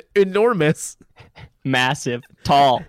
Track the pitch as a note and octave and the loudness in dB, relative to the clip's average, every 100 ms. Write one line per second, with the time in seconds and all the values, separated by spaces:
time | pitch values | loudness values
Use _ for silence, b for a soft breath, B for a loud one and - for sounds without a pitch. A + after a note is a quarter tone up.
0 | - G3+ F#3+ F#3+ A#3 G3+ D3+ D#3+ - - | -4 0 0 0 0 0 -2 -2 -8 -18
1 | _ _ B B B _ C3 B2+ B2+ C#3+ | _ _ B B B _ -4 0 0 -2
2 | C3+ A#2+ - _ - C#3+ C#3 A#2+ | -6 -8 -12 _ 0 2 4 2